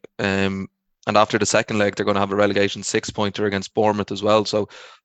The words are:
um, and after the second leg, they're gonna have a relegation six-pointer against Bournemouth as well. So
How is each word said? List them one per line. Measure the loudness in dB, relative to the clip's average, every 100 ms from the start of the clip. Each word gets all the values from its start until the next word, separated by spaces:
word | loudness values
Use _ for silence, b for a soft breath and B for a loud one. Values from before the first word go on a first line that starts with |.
| -16 -4
um, | -2 0 0 -2 -8 _ _ _ 0
and | 2
after | 4 2
the | 2
second | 0 0 0
leg, | 0 0
they're |
gonna | 0 0
have | 0
a | 2
relegation | 2 2 0 -2
six-pointer | -4 -4 -2 -4 -4 -2 -4
against | -4 -4
Bournemouth | 0 0 0 -2
as | -2
well. | 2 2
So | 2 -2 -4 B B B